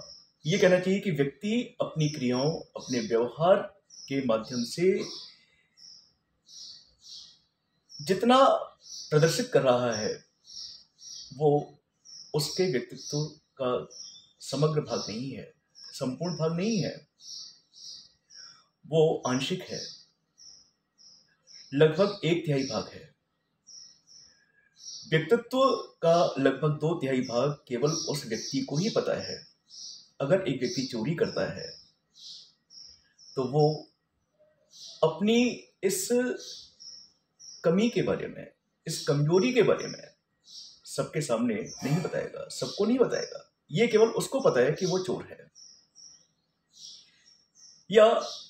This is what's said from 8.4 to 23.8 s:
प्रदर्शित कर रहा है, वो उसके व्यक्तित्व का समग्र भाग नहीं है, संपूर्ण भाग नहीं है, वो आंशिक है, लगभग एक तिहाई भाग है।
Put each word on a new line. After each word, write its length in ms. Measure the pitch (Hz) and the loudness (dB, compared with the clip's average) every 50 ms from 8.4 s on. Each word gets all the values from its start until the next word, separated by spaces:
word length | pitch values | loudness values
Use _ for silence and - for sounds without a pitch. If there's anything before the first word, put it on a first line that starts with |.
| 269 - - - - - - _ - - - - - - | 8 6 6 2 -2 -6 -16 _ -20 -18 -16 -16 -6 0
प्रदर्शित 400 | 151 151 156 160 - - 240 - - | 2 4 4 4 2 2 -2 2 2
कर 100 | 143 131 | 2 4
रहा 320 | 131 123 120 123 120 113 | 4 4 4 2 0 -2
है, 300 | 107 107 117 - - - _ _ _ _ - - - - - - - - _ _ _ - - - - - - 127 | -2 -4 -4 -6 -6 -12 _ _ _ _ -20 -18 -16 -16 -16 -18 -20 -20 _ _ _ -20 -18 -16 -16 -16 -14 -6
वो 460 | 127 156 151 143 147 - - - _ _ _ _ _ _ - - - - - - | 0 2 4 4 2 0 -4 -14 _ _ _ _ _ _ -20 -20 -20 -12 -6 -4
उसके 380 | 151 147 - - - 185 175 139 | -4 -4 -2 -2 0 0 0 0
व्यक्तित्व 520 | 120 - - - - - - 147 147 151 151 - - _ _ _ - 131 | -2 -4 -6 -12 -16 -12 -8 -6 -4 -4 -6 -8 -16 _ _ _ -6 -4
का 260 | 127 123 - - - - - - - - - _ _ _ - | -2 -2 -2 -4 -8 -14 -20 -20 -20 -20 -20 _ _ _ -18
समग्र 400 | - - - 147 151 156 151 151 | -12 -6 -2 0 0 2 2 0
भाग 240 | - - 117 107 - - | -4 -2 -4 -4 -4 -6
नहीं 240 | 98 113 131 135 117 | -8 -8 -8 -10 -10
है, 200 | 101 92 - - _ _ _ _ | -12 -14 -16 -20 _ _ _ _
संपूर्ण 600 | - - - - - 139 131 127 - 165 180 165 | -20 -20 -18 -12 -8 -8 -6 -6 -6 -6 -6 -4
भाग 180 | 147 160 165 170 | -2 -2 -2 -2
नहीं 260 | 170 190 226 233 196 | -2 -2 0 0 0
है, 300 | - - - - - _ _ _ - - - - - - - - _ _ _ - - - - - - - _ _ _ _ - - - - - _ _ _ _ _ - | -2 -4 -6 -10 -16 _ _ _ -20 -18 -18 -18 -18 -20 -20 -20 _ _ _ -20 -20 -18 -18 -20 -20 -20 _ _ _ _ -20 -20 -20 -20 -20 _ _ _ _ _ -10
वो 360 | - 147 160 151 123 - - - | -2 2 4 4 4 4 0 -2
आंशिक 360 | 127 127 131 139 - - - - | -2 -2 0 -2 -2 -4 -6 -6
है, 220 | - - - - - - - - _ _ _ _ _ _ _ - - - - _ _ _ _ _ _ _ _ - - - _ _ _ _ _ _ _ - - - - 135 | -8 -10 -12 -12 -12 -16 -18 -20 _ _ _ _ _ _ _ -20 -20 -20 -20 _ _ _ _ _ _ _ _ -20 -20 -20 _ _ _ _ _ _ _ -20 -20 -14 -4 2
लगभग 460 | 143 156 156 151 170 196 202 - - - | 4 4 6 6 4 2 2 0 -2 0
एक 220 | 156 170 165 - | 0 0 0 0
तिहाई 160 | 156 143 135 135 | -2 -2 -2 -2
भाग 260 | 131 110 110 - - | -2 -4 -6 -6 -8
है। 260 | - - - - _ _ _ _ _ _ _ _ _ _ _ - - - | -12 -18 -20 -20 _ _ _ _ _ _ _ _ _ _ _ -20 -20 -20